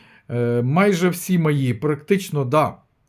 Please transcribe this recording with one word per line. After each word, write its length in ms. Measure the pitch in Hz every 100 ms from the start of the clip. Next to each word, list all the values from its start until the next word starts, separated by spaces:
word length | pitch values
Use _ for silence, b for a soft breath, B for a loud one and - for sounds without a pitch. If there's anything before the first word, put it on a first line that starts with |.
| b b b
е, 340 | 117 120 120
майже 460 | 123 160 202 180 185
всі 300 | 175 - 180
мої, 360 | 156 147 131
практично, 720 | 117 151 147 - 196 196 147
да, 320 | 127 151 135 - _ _